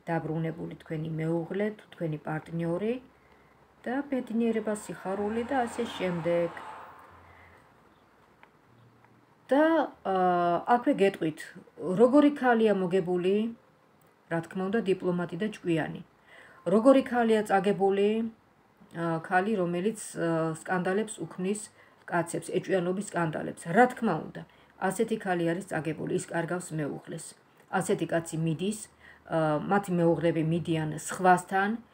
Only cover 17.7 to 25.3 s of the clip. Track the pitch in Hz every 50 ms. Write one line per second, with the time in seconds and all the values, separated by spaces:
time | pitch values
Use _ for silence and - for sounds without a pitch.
17.7 | 196 165 196 196 196 196 202 208 220 226 226 226 - _ _ _ _ _ _ _
18.7 | _ _ - _ - 165 170 170 165 160 160 - 190 185 190 214 226 190 175 170
19.7 | 175 175 180 220 220 - - - - 165 165 165 165 160 160 160 160 - - -
20.7 | 185 180 170 180 190 208 220 214 - - 165 160 - - 180 190 208 208 - -
21.7 | _ _ - _ _ _ _ - 180 175 165 - - 165 - - - 185 - -
22.7 | 190 185 170 180 185 196 202 - - 170 170 160 151 - - 156 - - - 170
23.7 | 170 214 247 247 - - 233 214 165 156 - - - 165 165 _ _ - - _
24.7 | _ - - 190 190 - 226 220 220 214 - 190